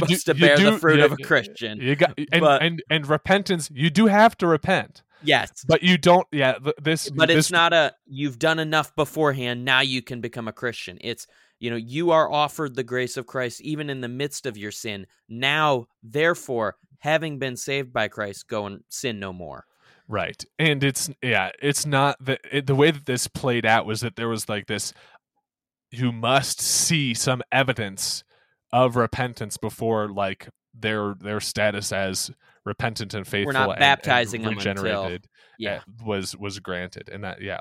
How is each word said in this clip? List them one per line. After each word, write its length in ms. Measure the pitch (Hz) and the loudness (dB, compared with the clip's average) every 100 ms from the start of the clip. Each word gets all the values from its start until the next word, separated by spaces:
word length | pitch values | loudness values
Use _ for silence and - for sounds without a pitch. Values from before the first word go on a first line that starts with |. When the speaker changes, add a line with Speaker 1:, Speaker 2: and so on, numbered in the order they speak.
| 170 | 2
Speaker 1:
supposed 200 | 180 - | 2 2
to 60 | 147 | 4
Speaker 2:
you 40 | |
Speaker 1:
bear 180 | 151 147 | 6 8
the 140 | 196 | 6
Speaker 2:
do, 60 | 220 | 4
Speaker 1:
fruit 220 | 160 156 | 4 6
Speaker 2:
yeah, 60 | 147 | 6
Speaker 1:
of 60 | |
a 40 | 139 | 4
Speaker 2:
yeah, 60 | - | 2
Speaker 1:
Christian, 560 | 151 104 - 117 107 | 2 0 -8 -8 -4
Speaker 2:
you 140 | 123 139 | 0 2
got, 160 | 165 - 151 | 2 0 0
and, 80 | 160 | 4
Speaker 1:
but 200 | 156 135 | 6 6
Speaker 2:
and, 180 | 160 165 - | 2 -2 -2
and 180 | 156 143 | -2 2
repentance, 600 | 151 - 190 196 175 143 | 0 2 2 2 -4 -4
you 160 | 139 160 | -2 0
do 160 | 156 220 | 4 6
have 300 | 202 226 - | 8 6 6
to 100 | 175 | 2
repent. 560 | 156 - 175 107 - _ _ | 2 2 -2 -2 -12 _ _
Speaker 1:
Yes. 420 | 151 135 101 - 127 | 2 2 2 -6 0
Speaker 2:
But 160 | 160 | 2
you 140 | 175 180 | 4 4
don't, 300 | 180 180 - | 6 6 4
yeah, 220 | 151 131 | 0 2
th-, 220 | 113 135 156 | 2 -2 -4
this, 280 | 156 160 - | 0 -2 -2
Speaker 1:
But 200 | 143 160 | 0 4
it's 40 | 160 156 | 4 4
Speaker 2:
this 40 | |
Speaker 1:
not 220 | 175 170 | 4 4
a, 200 | 165 147 - - | 4 2 -2 -16
"You've 340 | 135 143 120 | -6 -6 -2
done 200 | 156 160 | -2 0
enough 360 | 156 156 143 - | 0 -2 -2 -2
beforehand, 680 | 147 - 151 135 123 120 127 | -4 0 0 0 -4 -4 0
now 160 | 131 | 2
you 200 | 135 127 | 2 -2
can 200 | 123 123 | -6 -10
become 260 | 113 123 113 | -10 -10 -10
a 60 | |
Christian." 460 | - 123 110 - 90 | -6 -8 -8 -12 -12
It's, 260 | 110 117 - _ _ _ | -10 -10 -12 _ _ _
you 100 | 117 | -8
know, 40 | 117 | -8
you 360 | 113 135 170 | -6 -4 2
are 200 | 160 156 | 4 2
offered 440 | 147 147 - 147 123 | 0 -2 -4 -8 -6
the 80 | |
grace 340 | 120 123 123 - | -6 -4 -4 -6
of 80 | 120 | -10
Christ 340 | 135 123 - | -6 -6 -8
even 280 | - 151 147 | -10 -8 -8
in 100 | 135 | -8
the 60 | 120 | -8
midst 380 | 123 143 143 139 | -6 -8 -8 -10
of 100 | 107 | -10
your 140 | 104 | -10
sin. 360 | - 117 101 95 _ - | -10 -10 -10 -12 _ -16
Now, 600 | 113 139 147 151 131 117 _ | -4 -2 2 2 0 -4 _
therefore, 760 | 113 127 160 175 - 120 107 - _ _ | -8 0 0 0 -2 -2 -2 -6 _ _
having 400 | 147 156 160 143 | -2 -2 -2 -6
been 180 | 135 123 | -6 -6
saved 340 | - 139 131 | -6 -4 -4
by 160 | 123 107 | -2 -4
Christ, 400 | - 104 98 - | -4 -8 -10 -8
go 200 | 110 101 | -6 -6
and 160 | 98 - | -10 -14
sin 300 | - 131 107 | -8 -8 -6
no 140 | 98 | -10
more. 320 | 90 82 69 - _ _ _ - | -10 -14 -16 -20 _ _ _ -8
Speaker 2:
Right. 320 | 107 85 - - - | -4 -4 -8 -12 -2
And 260 | 156 143 139 | 0 2 2
it's, 240 | 127 - 135 | 0 -6 -6
yeah, 280 | 131 107 95 - | -2 0 0 -2
it's 240 | 143 143 151 | -2 -2 0
not 380 | 139 143 - | 2 2 0
that, 160 | 131 131 - | -4 -6 -4
it, 160 | 139 139 | -4 0
the 80 | 135 | 4
way 160 | 147 | 4
that 140 | 147 - | 2 -2
this 220 | 123 - | -4 -4
played 380 | - 131 120 110 | -4 -2 0 4
out 200 | 110 101 | 2 2
was 140 | 110 | -4
that 140 | 117 98 | -6 -6
there 140 | 117 | -4
was, 180 | 110 - | -4 -4
like, 200 | 104 95 | -6 -4
this, 260 | 104 - - - _ _ _ _ _ _ _ _ | -6 -6 -12 -20 _ _ _ _ _ _ _ _
you 200 | 120 127 | -4 -4
must 480 | 117 117 135 131 - | -2 2 2 0 -4
see 520 | - - - 165 139 | -2 0 0 0 0
some 280 | 113 - 127 - | -2 -2 -2 0
evidence 720 | 127 131 120 104 95 - - - _ _ _ - | 0 2 0 -4 -6 -6 -8 -12 _ _ _ -2
of 240 | 123 127 120 | 2 4 2
repentance 640 | 113 - 123 117 107 - | 0 0 -6 -6 -12 -8
before, 500 | 110 - 113 110 107 | -8 -4 -2 -2 -2
like, 380 | 101 98 95 - - _ | -2 -4 -4 -14 -20 _
their, 400 | 117 110 107 104 98 | -8 -4 -2 -4 -6
their 200 | 98 104 | -6 -6
status 520 | - - 107 101 101 | -6 0 0 0 -4
as 400 | 98 95 95 - - _ _ - | -4 -4 -4 -8 -12 _ _ -10
repentant 480 | 101 120 110 107 | -4 -4 -4 -8
and 120 | 107 95 | -10 -6
Speaker 1:
We're 260 | - 202 | -4 -2
not 80 | 135 | 0
Speaker 2:
faithful 20 | |
and, 80 | 131 | 0
and 80 | - | 2
Speaker 1:
baptizing 600 | 143 139 - 123 113 113 113 | 4 4 2 0 0 -4 -4
'em 80 | |
until 200 | 104 101 98 | -4 -4 -2
Speaker 2:
regenerated, 520 | 98 104 95 90 _ _ _ - | -2 -4 -4 -8 _ _ _ -10
Speaker 1:
Yeah. 180 | 107 98 | -8 -8
Speaker 2:
uh, 280 | - 113 117 | -10 -12 -6
was, 320 | 101 92 - | -4 -4 -8
was 220 | 101 98 | -10 -10
granted. 500 | 92 90 90 - - | -8 -8 -8 -12 -16
And 140 | 98 98 | -14 -12
that, 160 | 90 | -12
yeah, 180 | 98 90 | -10 -10